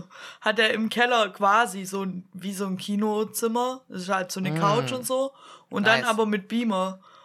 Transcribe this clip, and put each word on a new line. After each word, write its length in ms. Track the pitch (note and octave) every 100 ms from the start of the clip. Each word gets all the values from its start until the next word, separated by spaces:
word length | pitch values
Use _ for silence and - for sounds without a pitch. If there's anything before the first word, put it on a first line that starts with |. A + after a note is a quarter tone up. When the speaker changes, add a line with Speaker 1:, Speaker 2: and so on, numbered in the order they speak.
| - -
Speaker 1:
<laughs> 240 | - -
hat 180 | - G#3+
er 140 | A3
im 160 | G#3+ A3
Keller 400 | A3 A#3+ A#3+ G#3
quasi 560 | F#3+ G3+ G#3+ A#3 F#3
so 180 | F#3 G3
ein, 240 | F#3+ F3+ -
wie 200 | F#3 F3+
so 140 | F#3+ G3
ein 120 | F#3
Kinozimmer, 1040 | - G3+ G#3+ G#3+ G#3+ - A3+ A3+ B3+ C4 -
das 140 | G3
ist 60 | F3+
halt 240 | G3 F#3
so 80 | -
eine 100 | F#3
Speaker 2:
Mm. 80 | D#3
Speaker 1:
Couch 320 | G3+ A#3 -
und 140 | B3+ B3
so 260 | C4 C4+ - - - -
und 160 | - G#3
dann 140 | A#3
Speaker 2:
Nice. 80 | B3
Speaker 1:
aber 160 | A3 A3
mit 220 | G#3 F#3+
Beamer. 520 | A3+ A#3+ F#3+ F#3+ F#3+ - -